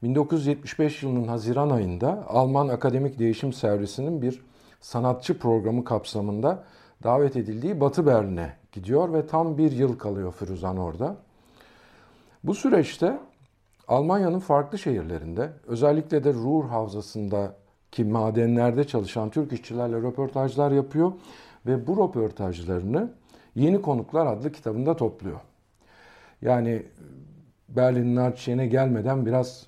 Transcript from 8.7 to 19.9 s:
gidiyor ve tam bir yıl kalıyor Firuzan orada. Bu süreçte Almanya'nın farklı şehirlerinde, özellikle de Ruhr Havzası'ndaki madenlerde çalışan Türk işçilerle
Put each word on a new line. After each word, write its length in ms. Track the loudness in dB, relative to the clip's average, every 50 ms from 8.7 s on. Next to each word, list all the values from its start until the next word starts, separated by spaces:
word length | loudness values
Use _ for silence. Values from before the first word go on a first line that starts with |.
| -14
gidiyor 400 | -10 -4 0 0 2 2 2 0
ve 140 | -2 -2
tam 320 | 0 0 -2 0 0 0 2
bir 140 | 2 2 2
yıl 260 | 2 0 0 0 -2
kalıyor 340 | -4 -6 -4 -4 -4 -6 -6
Firuzan 440 | -8 -8 -8 -8 -6 -4 -4 -2
orada. 400 | -2 -4 -4 -4 -4 -6 -6 -6 -8 -14 _ _ _ _ _ _ -20 -20 _ _ _ _ _ _ -20 -20 _ _ _ _ _ _ _ -4
Bu 100 | -4 -2
süreçte 640 | 0 2 4 4 4 4 2 -2 -2 0 0 0 -2 -8 -14 _ _ _ _ _ _ _ _ _ _ _ 0
Almanya'nın 500 | 2 2 2 2 2 2 2 0 0 -2
farklı 400 | 0 2 2 2 2 0 -4 -6
şehirlerinde, 720 | -4 -2 -2 -2 -2 -4 -6 -8 -8 -6 -6 -4 -6 -6 -8 -12 -10
özellikle 580 | -8 -2 2 4 4 4 2 0 0 0 0 2
de 80 | 2 0
Ruhr 320 | 0 0 0 0 0 0 0
Havzası'ndaki 1400 | -2 -4 -4 -4 -6 -8 -10 -8 -8 -8 -4 -2 -2 -2 -2 -4 -6 -12 _ _ _ _ _ _ -4 -2 0
madenlerde 800 | 0 2 0 0 2 2 2 2 4 4 4 4 4 2 2 0
çalışan 460 | 0 0 -2 -2 -2 -4 -4 -4 -2
Türk 220 | -2 -2 -2 -2 -4
işçilerle 440 | -8 -8 -8 -6 -4 -4 -2